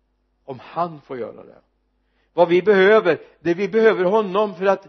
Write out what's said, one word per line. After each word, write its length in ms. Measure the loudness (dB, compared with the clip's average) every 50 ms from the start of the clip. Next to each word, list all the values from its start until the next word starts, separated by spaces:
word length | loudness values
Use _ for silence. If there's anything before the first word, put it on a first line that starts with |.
| _ _ _ _ _ _ _ _ _
om 160 | -18 -18 -18
han 420 | -18 -12 -8 -8 -8 -8 -10 -16
får 160 | _ -16 -14
göra 260 | -12 -12 -14 -14 -18 -20
det. 180 | -20 -20 _ _ _ _ _ _ _ _ _ _ _ _ _ _ _ 0
Vad 160 | 0 2 2
vi 120 | 2 2
behöver, 600 | 2 2 2 4 4 4 4 4 2 0 -2 -4 -6 -14 _ _
det 140 | -4 -4 -4
vi 160 | -4 -4 -4
behöver 340 | 0 2 2 2 2 2 0
honom 520 | 0 0 0 -2 -2 -2 -2 -2 -4 -4
för 100 | -4 -2
att 220 | -2 -2 -2 -4